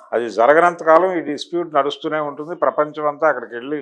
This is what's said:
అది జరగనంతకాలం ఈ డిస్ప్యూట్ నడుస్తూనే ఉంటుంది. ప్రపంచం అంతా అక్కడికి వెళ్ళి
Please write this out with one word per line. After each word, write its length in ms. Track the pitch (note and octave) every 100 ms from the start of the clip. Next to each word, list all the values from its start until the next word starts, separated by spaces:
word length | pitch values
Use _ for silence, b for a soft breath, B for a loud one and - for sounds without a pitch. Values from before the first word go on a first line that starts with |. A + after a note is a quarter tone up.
| -
అది 140 | A2 A#2+
జరగనంతకాలం 800 | G2 A#2+ D#3 F3 F3 D#3+ D#3+ F#3 F3+
ఈ 40 | D3
డిస్ప్యూట్ 440 | C#3+ - F3 E3 D3
నడుస్తూనే 420 | C#3 C#3+ D#3+ D3+ D3
ఉంటుంది. 260 | C#3 D3+ E3+
ప్రపంచం 520 | C3+ C3 D3+ D3+ D3+
అంతా 140 | C#3+ D#3
అక్కడికి 240 | B2+ A2 A#2+
వెళ్ళి 220 | B2+ D3+